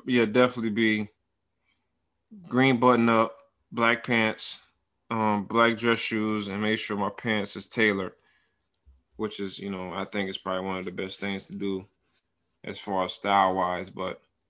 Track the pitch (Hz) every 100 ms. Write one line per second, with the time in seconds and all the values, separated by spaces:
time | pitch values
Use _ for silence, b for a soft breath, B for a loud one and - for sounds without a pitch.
0 | - 123 110 120 123 123 113 104 113 107
1 | 104 _ _ _ _ _ _ _ _ _
2 | _ _ _ 214 85 123 131 120 123 120
3 | 117 113 113 - _ _ - 117 117 120
4 | - 117 110 107 - - - _ _ _
5 | - 113 107 104 98 113 117 110 117 113
6 | - 110 107 107 101 98 107 110 - 101
7 | 98 - 120 107 98 104 - - 107 98
8 | 92 - _ _ _ _ _ _ _ _
9 | _ - 107 - 98 - 98 95 92 90
10 | 95 104 95 95 92 92 95 92 92 95
11 | 95 - 101 98 - 101 101 95 98 _
12 | _ _ _ _ _ _ - 98 - 95
13 | 92 - 101 98 95 92 90 90 92 98
14 | 95 - _ _